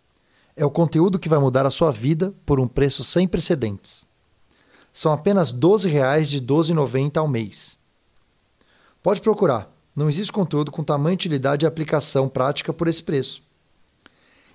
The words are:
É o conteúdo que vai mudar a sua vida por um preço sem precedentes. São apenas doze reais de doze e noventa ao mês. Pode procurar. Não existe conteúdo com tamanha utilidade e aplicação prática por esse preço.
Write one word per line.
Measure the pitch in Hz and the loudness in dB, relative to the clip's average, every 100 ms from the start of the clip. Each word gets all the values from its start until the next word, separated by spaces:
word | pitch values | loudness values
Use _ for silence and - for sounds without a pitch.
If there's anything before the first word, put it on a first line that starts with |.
| _ _ _ _ _ - | _ _ _ _ _ -2
É | 147 | -2
o | |
conteúdo | 160 165 156 190 180 | 2 2 4 2 2
que | 156 | 2
vai | 156 | 2
mudar | 135 127 135 | 4 2 2
a | |
sua | - 165 | 2 0
vida | 110 127 160 185 - - | 0 -2 0 -2 -6 0
por | 135 | 0
um | 123 | 2
preço | - 139 135 | 0 0 0
sem | - 175 185 | 0 0 0
precedentes. | 185 - 160 113 98 - - - _ _ _ _ _ _ _ _ | 0 -2 -2 -2 -6 -14 -20 -20 _ _ _ _ _ _ _ _
São | - 160 | -4 -2
apenas | 151 196 202 131 | 0 2 2 0
doze | 120 165 214 185 | 2 4 4 2
reais | 147 131 156 143 | 2 2 2 0
de | 143 | -4
doze | 120 147 160 | 0 0 2
e | 160 | 0
noventa | 127 131 143 160 | 0 0 -2 -2
ao | 156 | -2
mês. | 120 104 - - - _ _ _ _ _ _ _ _ _ _ _ _ | -2 -6 -10 -16 -18 _ _ _ _ _ _ _ _ _ _ _ _
Pode | 175 202 | -2 0
procurar. | 220 208 175 117 - _ _ 143 | 0 2 0 0 -6 _ _ -2
Não | 151 | -2
existe | 147 208 | -2 -4
conteúdo | 208 175 147 147 | -4 -2 -2 -4
com | - | -6
tamanha | 151 143 156 185 | -2 0 0 -2
utilidade | 175 139 135 143 156 | -2 -2 0 0 0
e | |
aplicação | 127 147 151 - 139 135 | -2 -2 -2 0 0 0
prática | 127 131 143 - | 0 -2 -2 -6
por | 151 165 | -4 -2
esse | 156 | -2
preço. | - 143 123 - _ _ _ _ _ _ - _ _ _ _ | -2 -4 -4 -10 _ _ _ _ _ _ -20 _ _ _ _